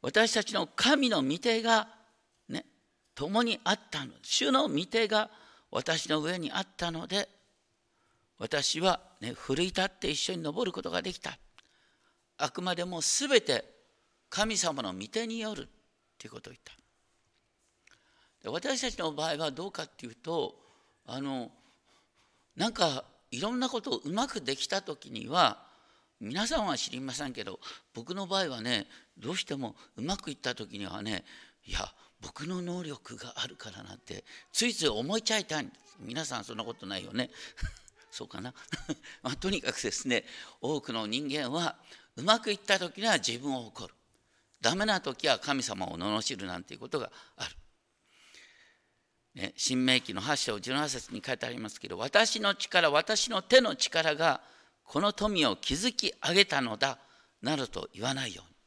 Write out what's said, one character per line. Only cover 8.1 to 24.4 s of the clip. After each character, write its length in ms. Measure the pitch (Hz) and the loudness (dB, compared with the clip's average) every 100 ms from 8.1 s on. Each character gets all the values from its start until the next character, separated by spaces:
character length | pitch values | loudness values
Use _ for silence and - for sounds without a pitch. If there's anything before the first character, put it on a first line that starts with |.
| _ _ _ | _ _ _
私 420 | 110 151 139 156 | -2 0 2 2
は 200 | 185 170 - _ | 4 2 -2 _
ね、 120 | - | -8
奮 300 | 117 - 139 | -8 -2 0
い 40 | 180 | 2
立 160 | 185 | 2
っ 60 | 190 | -2
て 220 | - - | -2 -4
一 80 | 151 | -2
緒 160 | - | -2
に 80 | 180 | -2
登 240 | 160 170 233 | -4 -2 -2
る 60 | |
こ 100 | - | -2
と 80 | 87 | -2
が 120 | 87 | -2
で 100 | 92 | -2
き 60 | - | -6
た。 200 | 78 - - - _ _ _ _ _ _ _ _ | -10 -10 -18 -20 _ _ _ _ _ _ _ _
あ 120 | 143 | -4
く 100 | - | -2
ま 140 | 185 | -4
で 100 | 175 | -2
も 160 | 180 175 | -4 -2
す 260 | 151 - 277 | 0 0 6
べ 120 | 262 | 6
て 240 | - 123 - - _ _ _ _ _ | 6 0 0 -16 _ _ _ _ _
神 280 | - 214 202 | -2 0 2
様 260 | 175 139 | 0 0
の 100 | 101 | -6
御 140 | 92 107 | -6 -6
手 200 | 220 226 | -4 -4
に 120 | 226 | -4
よ 160 | 220 | -6
る 80 | 214 | -8
っ 40 | - _ _ _ _ _ | -12 _ _ _ _ _
て 80 | 110 | -16
い 20 | |
う 40 | |
こ 80 | 107 | -14
と 100 | - | -16
を 20 | |
言 60 | - | -18
っ 40 | |
た。 100 | - - _ _ _ _ _ _ _ _ _ _ _ _ _ _ _ _ | -20 -20 _ _ _ _ _ _ _ _ _ _ _ _ _ _ _ _
で、 80 | - | -6
私 320 | 147 285 269 | -4 0 0
た 100 | 262 | -2
ち 60 | - | -2
の 140 | 165 | -4
場 160 | 147 160 | 0 -2
合 80 | 151 | 0
は 140 | 156 | -2
ど 180 | 135 190 | -2 -8
う 40 | |
か 120 | - | -8
っ 40 | 160 | -12
て 180 | - 123 | -12 -16
い 40 | |
う 40 | |
と、 400 | 113 - 165 127 - _ _ _ _ - | -12 -4 -2 -2 -6 _ _ _ _ -12
あ 140 | 123 | -8
の、 300 | 139 135 117 - _ _ _ _ _ _ _ _ _ | -6 -6 -8 -14 _ _ _ _ _ _ _ _ _
な 140 | - 226 | -4 -2
ん 40 | |
か 320 | 233 170 131 - _ _ | 4 2 2 -8 _ _
い 100 | 120 | -4
ろ 120 | 202 | -2
ん 80 | 247 | 0
な 80 | 254 | 0
こ 120 | 247 | -2
と 120 | 269 | -2
を 40 | 117 | -2
う 160 | 143 | -2
ま 160 | 196 269 | 0 0
く 120 | 214 | -2